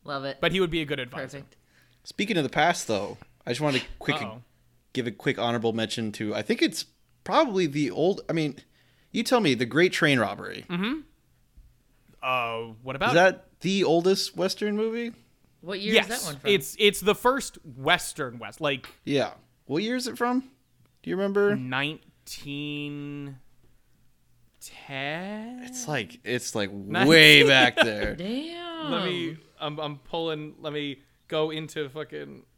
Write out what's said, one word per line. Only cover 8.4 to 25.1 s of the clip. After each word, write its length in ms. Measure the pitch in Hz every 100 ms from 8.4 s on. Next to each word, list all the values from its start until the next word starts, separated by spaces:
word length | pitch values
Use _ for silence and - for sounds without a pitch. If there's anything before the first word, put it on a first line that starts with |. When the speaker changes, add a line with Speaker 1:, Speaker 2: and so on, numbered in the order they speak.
| 151 - - _ _ _ _
Speaker 3:
you 120 | 143
tell 160 | 156 247
me, 120 | 190
The 140 | 120 120
Great 260 | 127 180
Train 260 | - 160 135
Robbery. 460 | 101 101 95 90 -
Speaker 2:
Mm-hmm. 300 | 175 208 311 - _ _ _ _ - - _ _ _ _ _
Uh, 500 | 131 127 117 113 113 110
what 140 | 127 131
about 120 | 214
Speaker 3:
Is 20 |
Speaker 2:
it? 40 | 165
Speaker 3:
that 280 | 185 180 - _
the 240 | 180 196
oldest 500 | 151 165 175 190 -
Western 440 | - 185 - 208 208
movie? 340 | 226 226 233 - _ _ _ _
Speaker 1:
What 180 | 165 196
year 120 | 208
Speaker 2:
Yes, 140 | 220 180
Speaker 1:
is 120 | 233
that 40 | 190
one 80 | 139
from? 100 | -
Speaker 2:
it's, 240 | 196 - -
it's 220 | 208 202
the 140 | 185
first 440 | 202 247 269 - - 165 123
Western 640 | 135 175 - - 131 120
West. 240 | 107 113
Like, 260 | 151 135 - -
Speaker 3:
Yeah. 280 | - 139 107 - _ _ -
What 180 | 143
year 100 | 214
is 140 | 254 247
it 100 | 220
from? 220 | 240 254 262 _ _ _ _ _
Do 60 | -
you 80 | 180
remember? 380 | 196 196 202
Speaker 2:
nineteen 1800 | 135 127 131 143 156 _ _ - - 143 143 147 147 147 147 143 143 143 131 - _ _ _ _ _ _ _ _ _ _ _
ten? 1000 | - - - 135 139